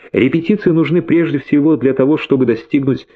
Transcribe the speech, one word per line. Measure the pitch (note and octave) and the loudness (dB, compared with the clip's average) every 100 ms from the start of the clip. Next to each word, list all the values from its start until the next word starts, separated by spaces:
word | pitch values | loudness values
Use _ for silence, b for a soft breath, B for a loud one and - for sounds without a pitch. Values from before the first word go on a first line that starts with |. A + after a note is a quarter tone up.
| b | b
Репетиции | G2 B2+ D#3+ D#3+ G#3 F#3+ | -2 0 0 0 0 0
нужны | D#3+ D3 E3+ | 0 0 0
прежде | E3 D#3+ E3 C#3+ | 0 0 0 -4
всего | - D3+ D3 D3 | -2 0 2 2
для | C3 | 0
того, | C3 C3+ D#3 | 0 0 0
чтобы | - C3+ B2 | 0 0 0
достигнуть | A2+ - D3 C3+ B2+ - | -2 -2 -2 -2 -4 -6